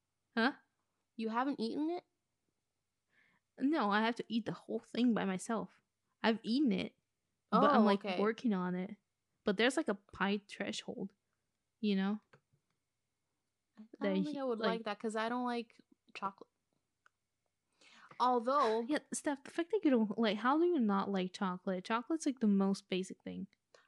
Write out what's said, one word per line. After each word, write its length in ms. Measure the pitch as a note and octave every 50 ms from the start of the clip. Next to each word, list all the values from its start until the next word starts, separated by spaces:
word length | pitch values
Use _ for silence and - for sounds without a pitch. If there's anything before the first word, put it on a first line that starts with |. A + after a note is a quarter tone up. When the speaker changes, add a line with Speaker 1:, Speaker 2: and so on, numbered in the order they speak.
| _ _ _ _ _ _ _
Speaker 1:
Huh? 160 | A#3+ A3 C4 C#4+ - _ _ _ _ _ _ _ _ _ _ _ -
Speaker 2:
You 120 | A3+ A3
haven't 300 | A3 A#3 C4 C#4+ C#4 -
eaten 300 | A3 A3+ - C#4+ D4+ D#4+
it? 120 | F4 F4+ - _ _ _ _ _ _ _ _ _ _ _ _ _ _ _ _ _ _ _ _ _ _ _ _ _ _ _ _ _ _ -
Speaker 1:
No, 320 | C4+ C4+ D#4 D#4 A3+ G3+
I 100 | G3 G#3
have 140 | A3 A3+ A#3
to 80 | - - -
eat 180 | G#3+ A#3 G#3+
the 60 | - E3+
whole 300 | - - - G#3+ A3+ - - -
thing 200 | A3+ A#3+ B3 A3
by 120 | F#3 F3
myself. 440 | G3 F#3 F#3 - - A#3 G#3 F#3+ - _ _ _ _ _ _ _ _ _ _ -
I've 160 | G#3 A3+ G3+ -
eaten 280 | G3 A3+ C4+ D#4 B3+
it, 220 | G3 F3+ F3 - - _ _ _ _ _ _ _ _ _ _ _
but 200 | - A3 C4+ D4
I'm, 100 | C#4+ B3
Speaker 2:
Oh, 40 | G#3+
Speaker 1:
like, 180 | G#3 G3 G3 -
Speaker 2:
okay. 160 | G#3 F#3 F3+
Speaker 1:
working 340 | G3 G#3+ A3+ - - B3 G#3
on 200 | F#3 F3+ F3+ F3+
it. 200 | F3+ F#3 - G#3+ - _ _ _ _ _ _ _ _ _
But 100 | - G3+ F#3+
there's, 200 | A3 C4 C#4 E4
like, 100 | D#4+ -
a 100 | G#3 G3 _ _
pie 300 | - - G3 G3 G3+ G#3+ G3+ -
threshold, 640 | - - G3+ G#3 G#3+ - - - - - - G3 - _ _ _ _ _ _ _ _ _ _ _ _ _
you 160 | - G#3+ G3+
know? 240 | F#3+ F#3+ G3 G#3 G#3+ - _ - _ _ _ _ _ _ _ _ _ _ _ _ _ _ _ _ _ _ _ _ _ _ _ _ _ _ _ _ -
Speaker 2:
I 40 |
don't 60 | G#3+ A3+ - -
Speaker 1:
That 120 | - D4+ D4 D4 G3
Speaker 2:
think 40 | D4+
Speaker 1:
he, 100 | D4 C#4+
Speaker 2:
I 40 | C4+
would 160 | C4 A#3 G#3+
Speaker 1:
like 80 | A3+ G#3+
Speaker 2:
like 140 | A3+ A3+ A3+
that 140 | G#3+ G3+ -
'cause 160 | - A3+ G#3
I 140 | A3 A3 A#3
don't 160 | B3 B3 B3
like 300 | B3 A#3+ A#3+ A#3 - _ - _ _ _ _ _ _ -
chocolate. 340 | - - G3 G#3 - - - _ _ _ _ _ _ _ _ _ _ _ _ _ _ _ _ _ _ _ _ _ _ _ _ _ _ _ - - - - - - -
Although 640 | A3+ B3+ B3+ A#3+ A3 A#3+ C4+ D4 C4+ A3+ A3 A3+ A#3 A#3
Speaker 1:
Yeah, 100 | D4+ C#4 - _ -
Steph, 300 | - - D#4 C#4+ C4+ -
the 80 | -
fact 200 | - - E4+ -
that 140 | - G#4 -
you 60 | D#4
don't, 260 | C4 A#3 A3 G3+ G#3 -
like, 200 | A#3 A3 F#3+ G#3
how 200 | G#3+ B3 C#4 D#4
do 80 | E4+
you 140 | F4 F4+ D4+
not 320 | A#3 G#3 G3+ G3 G3 G3+
like 200 | G3+ F#3+ F#3 F#3
chocolate? 520 | - - G#3 F#3 F3+ F#3 - G3+ F#3 F3+ F#3
Chocolate's, 400 | - A3+ A#3 B3 - E4 D#4+ -
like, 140 | D#4 B3+ -
the 80 | - G#3+
most 420 | G3+ G3 G3 F#3+ G3+ - - _
basic 320 | G3 F#3 F#3+ - - -
thing. 260 | _ F#3+ F3+ F3+ F#3+ - _ _ _ _ - - _